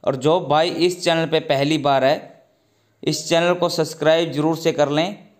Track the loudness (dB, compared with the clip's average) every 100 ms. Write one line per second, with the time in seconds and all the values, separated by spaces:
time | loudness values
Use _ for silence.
0 | -4 -2 0 0 2 0 0 0 -2 0
1 | -2 0 0 -2 0 -2 0 0 2 2
2 | 2 0 -4 -20 _ _ _ _ _ _
3 | -6 -6 0 0 2 0 -2 -2 -4 0
4 | 2 2 0 0 0 0 -2 0 0 0
5 | -4 -6 -20 _